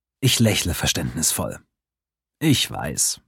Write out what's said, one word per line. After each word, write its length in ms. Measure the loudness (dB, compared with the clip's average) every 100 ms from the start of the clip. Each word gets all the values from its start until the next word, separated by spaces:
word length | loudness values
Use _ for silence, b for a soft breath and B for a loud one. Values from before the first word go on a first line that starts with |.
| _ -2
Ich 180 | 0 4
lächle 360 | 4 2 0
verständnisvoll. 840 | -2 -2 -2 -4 -2 -2 -2 -6 -8 _ _ _ _ _ _ _ -2
"Ich 320 | 2 2 2
weiß, 500 | -4 -6 -2 -2 -2